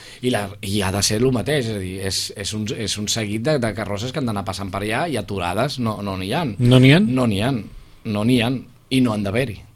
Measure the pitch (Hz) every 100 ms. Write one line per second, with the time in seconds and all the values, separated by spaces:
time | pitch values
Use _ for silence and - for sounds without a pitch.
0 | - - 127 113 101 92 98 104 95 98
1 | - 110 131 123 101 147 113 104 92 95
2 | 95 92 - - 98 107 104 135 104 -
3 | 104 117 107 107 135 151 113 101 98 98
4 | 123 151 123 104 98 92 98 98 104 117
5 | 170 120 95 98 87 95 143 131 113 101
6 | 101 95 95 135 139 101 123 127 131 156
7 | 220 131 120 98 117 127 95 - - -
8 | 123 101 110 127 113 131 101 - - 131
9 | 123 107 98 107 131 92 -